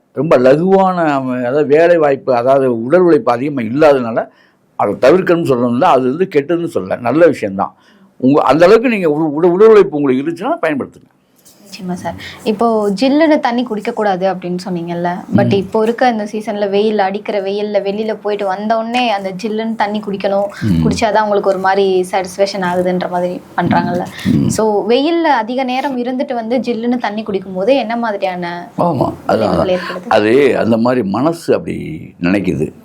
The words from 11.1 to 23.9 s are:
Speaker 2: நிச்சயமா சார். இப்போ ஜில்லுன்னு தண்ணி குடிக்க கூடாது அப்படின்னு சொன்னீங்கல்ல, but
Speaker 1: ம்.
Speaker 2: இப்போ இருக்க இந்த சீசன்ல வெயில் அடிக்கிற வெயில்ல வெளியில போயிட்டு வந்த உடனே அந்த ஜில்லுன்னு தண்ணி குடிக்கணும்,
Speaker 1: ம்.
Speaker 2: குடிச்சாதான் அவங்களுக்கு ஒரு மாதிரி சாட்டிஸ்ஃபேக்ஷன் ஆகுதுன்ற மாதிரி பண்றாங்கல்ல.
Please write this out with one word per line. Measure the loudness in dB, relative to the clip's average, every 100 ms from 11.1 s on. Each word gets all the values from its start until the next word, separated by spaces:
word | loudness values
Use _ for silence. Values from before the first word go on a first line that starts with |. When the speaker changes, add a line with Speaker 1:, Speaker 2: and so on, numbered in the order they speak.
| _ _ _ _ _ -20 -12
Speaker 2:
நிச்சயமா | -10
சார். | -8 -8 -10 -14 -8
இப்போ | -4 0 0 0 0
ஜில்லுன்னு | 0 2 4 4 2
தண்ணி | 0 -2
குடிக்க | -4 -6 -6
கூடாது | -2 -2 0 -2
அப்படின்னு | -2 -6 -6 -6
சொன்னீங்கல்ல, | -6 -6 -4 -4 -6 -2 0
but | 2
Speaker 1:
ம். |
Speaker 2:
இப்போ | 0 0 0
இருக்க | 0 0 0
இந்த | 0 -4
சீசன்ல | -8 -6 -4 -2
வெயில் | 0 2 0
அடிக்கிற | 0 -4 -4 -4
வெயில்ல | -4 -4 -2 -2
வெளியில | -2 -4 -4 -4
போயிட்டு | -4 -4 -4
வந்த | -4 -2 -2
உடனே | -2 -2 -2
அந்த | -2 -4 -8
ஜில்லுன்னு | -6 -4 -4 -4
தண்ணி | -4 -4
குடிக்கணும், | -6 -4 -2 -2 -2 -4
Speaker 1:
ம். | -2 0 0
Speaker 2:
குடிச்சாதான் | 0 0
அவங்களுக்கு | 0 0 0 0
ஒரு | 0
மாதிரி | 0 2 2 0 0
சாட்டிஸ்ஃபேக்ஷன் | -4 -4 -2 -2 -2
ஆகுதுன்ற | -2 0 0 -2 -2
மாதிரி | -4 -4 -6 -8 -4
பண்றாங்கல்ல. | 0 0 0